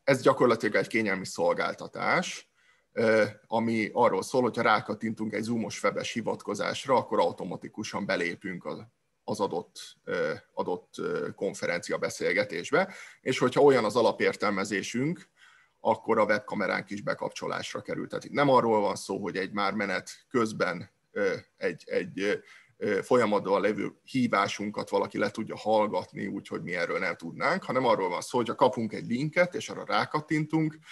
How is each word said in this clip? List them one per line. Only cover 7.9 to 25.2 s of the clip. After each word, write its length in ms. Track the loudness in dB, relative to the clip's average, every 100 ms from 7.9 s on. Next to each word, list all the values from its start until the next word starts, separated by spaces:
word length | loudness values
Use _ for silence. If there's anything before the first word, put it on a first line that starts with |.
| -6 -2
belépünk 600 | -2 -2 -4 -10 -10 -10
a, 260 | -12 -14 _ _ _
az 160 | -8 -2
adott, 580 | -2 -2 -8 -14 -18 -16
ö, 300 | -8 -2 -2 -4 -8
adott, 440 | -8 -4 -6 -8 -8
ö, 300 | -4 -4 -6 -4
konferencia 640 | -6 -4 -4 -4 -4 -4
beszélgetésbe, 960 | -4 -2 0 0 0 -4 0 0 0 -4 -20 -8
és 160 | -4 0
hogyha 240 | 2 6
olyan 240 | 8 8 4
az 100 | 4
alapértelmezésünk, 1300 | 4 4 0 2 0 0 -2 -2 -4 -4 -4 -4 -10 _ -20 _ _ _
akkor 400 | 0 0 2 2
a 60 | 4
webkameránk 640 | 2 0 -2 -2 -2 -4
is 120 | -6
bekapcsolásra 800 | -6 -4 -6 -8 -6 -6 -6 -10
került. 280 | -8 -8 -6
Tehát 160 | -8 -4
itt 60 |
nem 180 | 0 6
arról 320 | 6 6 4
van 140 | 2 -2
szó, 260 | -6 -6
hogy 160 | -4 -4
egy 140 | -4
már 220 | -2 -2
menet 520 | -2 -2 -4 -6 -16 _
közben, 640 | 0 0 0 -2 -2 -10 _ _
ö, 240 | -2 0 -2 -6 _
egy, 260 | -6 -6 -4
egy, 340 | -4 -4 -2
ö, 140 | -2 -2 -6 -20 _ _
ö, 240 | -2 -2
folyamatban 580 | 4 4 4 2 2 2
lévő 380 | 2 0 -4 -10
hívásunkat 840 | -6 0 2 2 0 -2 -4 -6 -2
valaki 280 | 0 0
le 140 | -2